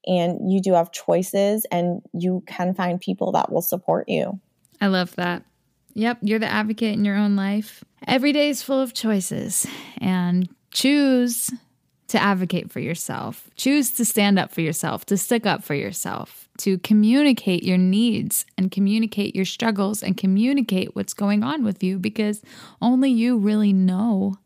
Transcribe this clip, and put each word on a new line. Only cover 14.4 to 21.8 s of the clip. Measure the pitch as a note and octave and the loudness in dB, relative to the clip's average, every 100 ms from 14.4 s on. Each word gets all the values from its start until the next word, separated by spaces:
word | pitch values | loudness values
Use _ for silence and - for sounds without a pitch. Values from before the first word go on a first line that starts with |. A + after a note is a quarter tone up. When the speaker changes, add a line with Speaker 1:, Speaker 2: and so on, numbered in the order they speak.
| - | 2
Speaker 2:
for | - | -2
yourself, | D#3+ E3 D#3+ - - | -2 -2 -4 -6 -2
to | G3 | -2
stick | - A#3 G#3+ | 0 0 0
up | E3+ | -2
for | - C#3+ | -4 -6
yourself, | G2+ - - - - - - - | -4 -6 -8 -8 -12 -18 -20 -4
to | - F#3 | -2 -2
communicate | - G#3+ G#3+ C4 D4 A#3+ - F3+ | 4 4 6 6 4 2 0 0
your | - F#3 | 2 2
needs | F#3 G3 A#3+ G#3+ - - - - | 4 4 2 0 -2 -4 -6 -4
and | F#3 | -2
communicate | F#3+ G3 G#3+ A3 - G3+ - | 0 2 2 0 -2 -4 -2
your | F#3 | -4
struggles | - A3+ G3+ G3 G#3 | -2 -2 0 -2 -2
and | - F3+ | -4 0
communicate | F#3+ F#3+ A#3+ C#4+ A3+ F#3 F#3 G3 | 2 2 2 2 0 -2 -2 -6
what's | F#3+ | -8
going | - G3+ G#3 | -4 0 0
on | A#3+ D#4 | 0 -2
with | A3 F#3 | -4 -2